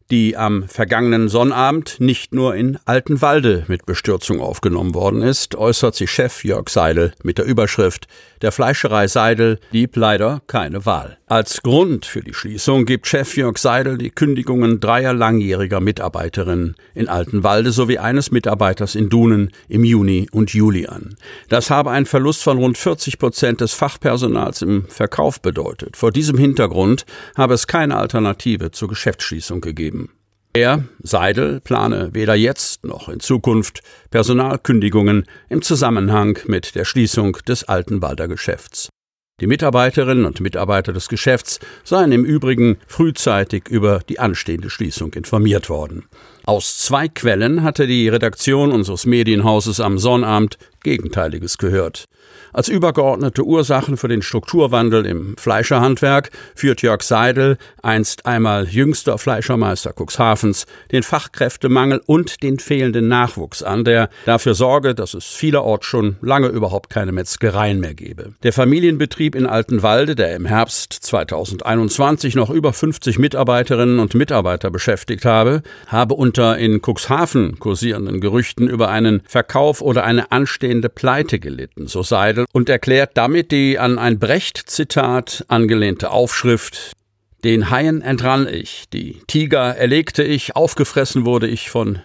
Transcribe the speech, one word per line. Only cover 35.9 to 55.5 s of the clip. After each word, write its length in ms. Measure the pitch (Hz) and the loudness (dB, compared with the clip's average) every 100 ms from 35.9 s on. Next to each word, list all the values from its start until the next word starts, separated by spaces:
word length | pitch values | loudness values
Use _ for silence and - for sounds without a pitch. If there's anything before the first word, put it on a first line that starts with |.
| 110 98 107 104 104 - | 0 2 2 2 -2 -2
mit 300 | 95 - - | -4 -4 -6
der 80 | |
Schließung 540 | 90 127 110 - 101 - - | -2 0 0 2 0 -2 -4
des 160 | 123 | -6
Altenwalder 640 | - 92 90 101 82 69 82 | -2 -4 -2 -4 -4 -4 -6
Geschäfts. 600 | 85 - - - - - _ _ _ _ - | -6 -6 -8 -10 -12 -14 _ _ _ _ -4
Die 80 | 101 | 0
Mitarbeiterinnen 800 | 147 151 123 127 143 131 127 90 | 2 2 4 4 2 2 2 2
und 140 | 82 | 0
Mitarbeiter 520 | 95 87 98 98 95 | -4 -2 0 0 -2
des 160 | 92 - | -6 -6
Geschäfts 500 | 113 - 123 - - - - | -2 0 0 -2 -10 -12 -20
seien 300 | - 185 165 | -2 2 4
im 120 | 123 | 4
Übrigen 520 | 123 147 131 120 120 101 - | 4 2 2 4 4 2 -2
frühzeitig 840 | - 165 - 131 101 98 98 - | 0 0 0 0 0 0 -4 -2
über 320 | 117 104 98 - | 0 2 2 -2
die 120 | - | -4
anstehende 500 | 120 87 - 82 - | -2 -2 -4 -6 -8
Schließung 420 | - 90 - 80 | -6 -6 -6 -8
informiert 540 | - 80 110 107 101 - | -8 -2 2 4 2 -2
worden. 360 | 78 76 87 - - - _ - | -6 -6 -12 -18 -20 -20 _ -2
Aus 320 | 101 - - | -2 -2 -4
zwei 300 | - 135 156 | -2 0 0
Quellen 560 | - 120 98 117 165 | -2 0 2 2 2
hatte 240 | 156 - 135 | 0 0 0
die 200 | 123 110 | 2 2
Redaktion 640 | 113 113 - - 139 143 | 2 0 -2 0 2 4
unseres 360 | 120 95 90 123 | 2 0 -2 2
Medienhauses 720 | 120 113 107 110 107 104 104 | 2 4 2 4 2 0 -2
am 180 | 104 95 | 0 0
Sonnabend 600 | 113 123 110 107 107 - - _ | 2 2 2 2 0 -4 -20 _
Gegenteiliges 720 | 147 139 85 104 80 80 87 - | -4 -4 -4 -4 -4 -4 -8 -4
gehört. 460 | 95 95 82 - - _ _ - - | -2 -2 -2 -8 -18 _ _ -20 -8
Als 160 | - - | -4 -2
übergeordnete 760 | 196 170 156 135 113 139 139 | 0 2 2 2 0 -2 -2
Ursachen 540 | 127 160 139 135 135 135 | 2 2 2 0 0 -4
für 120 | 120 | -2
den 140 | 113 | -2
Strukturwandel 840 | - 117 - 175 139 117 117 110 98 | -2 -6 -2 0 2 2 2 2 0
im 280 | 85 95 - | -4 -6 -6
Fleischerhandwerk 920 | 117 | -2